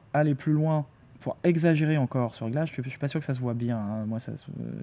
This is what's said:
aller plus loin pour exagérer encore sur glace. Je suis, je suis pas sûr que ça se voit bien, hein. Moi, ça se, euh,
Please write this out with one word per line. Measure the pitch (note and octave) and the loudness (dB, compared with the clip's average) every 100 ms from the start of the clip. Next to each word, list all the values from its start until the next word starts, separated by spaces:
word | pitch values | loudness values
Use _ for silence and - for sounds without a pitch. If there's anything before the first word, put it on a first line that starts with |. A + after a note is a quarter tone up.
| - | -2
aller | D3 D3+ | 2 2
plus | C3+ D#3 | 2 2
loin | D3+ D#3 D#3 C#3+ - - - | 2 2 0 -2 -10 -20 -10
pour | - - | -8 0
exagérer | F3 E3 E3+ D#3 D#3 D#3 | 2 4 4 4 4 2
encore | B2+ C3 A#2 - | 2 0 -2 -2
sur | A2+ | -4
glace. | C#3 D#3+ | -2 -4
Je | - | -4
suis, | |
je | B2+ | -8
suis | - | -4
pas | C#3+ | -4
sûr | D#3+ | -2
que | D3 | -2
ça | |
se | B2+ | -2
voit | B2 | -2
bien, | A#2 A#2+ A#2 | -2 0 -2
hein. | G#2 A2 G#2+ | -2 -4 -4
Moi, | A2+ | -4
ça | - G#2+ | -6 -10
se, | - | -10
euh, | A#2 - - | -10 -8 -8